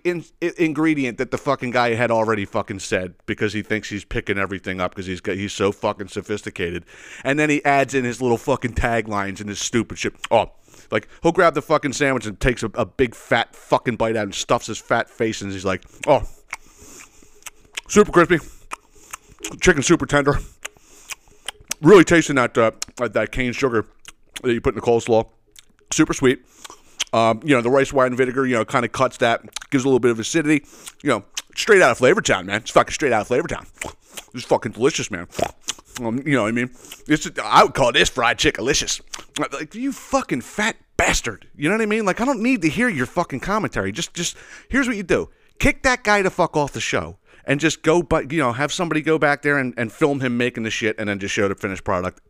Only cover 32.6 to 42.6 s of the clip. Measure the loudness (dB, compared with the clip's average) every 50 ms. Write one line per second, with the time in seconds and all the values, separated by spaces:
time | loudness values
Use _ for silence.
32.6 | -6 0 2 2 2 2 0 -2 0 0 2 0 0 0 0 -2 -2 -2 -6 -10
33.6 | -10 -14 -18 -16 -14 -14 -14 -16 _ _ -20 -20 -20 _ -14 -14 -2 0 0 0
34.6 | 0 -4 -4 0 0 0 0 -2 -4 -6 -8 -10 -12 -12 -8 -6 -6 -6 -8 -8
35.6 | -10 -10 -10 -10 -14 _ -12 -8 -6 -4 -4 -4 -2 0 0 0 0 0 0 -2
36.6 | -4 -6 -8 -14 -20 -20 -20 -16 -4 -2 -2 -2 -2 -4 -8 -8 -2 2 6 6
37.6 | 6 6 4 2 2 4 4 4 2 2 2 0 0 0 2 2 0 0 0 0
38.6 | -2 -2 -2 -2 -2 -4 -6 -8 -10 -14 -16 -16 -16 -12 _ -8 -6 -6 -6 -10
39.6 | -12 -12 -10 -8 -6 -6 -6 -8 -6 -2 -2 -2 -2 -2 -4 -6 -6 -6 -6 -4
40.6 | -2 -2 -4 -6 _ _ _ 0 0 0 0 0 -2 -6 -8 -10 -14 -20 -10 -4
41.6 | -2 0 0 0 0 0 0 0 0 0 0 0 0 -2 0 0 0 0 2 2